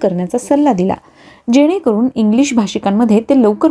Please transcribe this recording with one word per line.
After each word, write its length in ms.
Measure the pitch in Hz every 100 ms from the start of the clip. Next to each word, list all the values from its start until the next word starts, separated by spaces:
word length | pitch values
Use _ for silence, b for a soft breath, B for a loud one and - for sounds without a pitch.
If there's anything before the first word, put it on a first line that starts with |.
करण्याचा 360 | 196 180 180 240
सल्ला 340 | - 294 294
दिला, 220 | 190 185 - b b b b -
जेणेकरून 560 | 247 302 381 262 208 254
इंग्लिश 400 | - 214 220 285
भाषिकांमध्ये 680 | 233 196 208 202 202 233 214
ते 220 | 233 277
लवकर 260 | 214 208 320